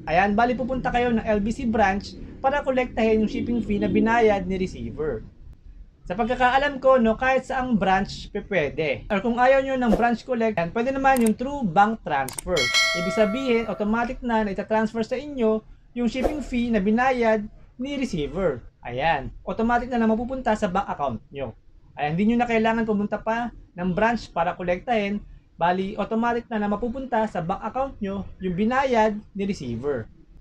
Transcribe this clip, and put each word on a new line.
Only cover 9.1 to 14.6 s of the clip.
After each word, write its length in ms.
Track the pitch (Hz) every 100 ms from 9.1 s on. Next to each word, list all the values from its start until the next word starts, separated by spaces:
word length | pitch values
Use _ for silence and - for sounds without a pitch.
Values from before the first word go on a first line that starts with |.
Or 100 | 202
kung 160 | 233 240
ayaw 240 | 247 269
nyo 160 | 269 262
ng 160 | 247
branch 320 | 202 233 233 -
collect, 320 | 247 226 214
yan, 160 | 170
pwede 160 | 196 240
naman 320 | 269 269 269
yung 140 | 226 214
through 240 | 262 285
bank 400 | 226 160 214 226
transfer. 560 | - 143 131 - 180 175 131 - - -
Ibig 160 | 180
sabihin, 480 | 185 214 226 269 233 220
automatic 480 | 185 208 226 240 254
na 240 | 247 226
na 80 | 214
itatransfer 560 | 190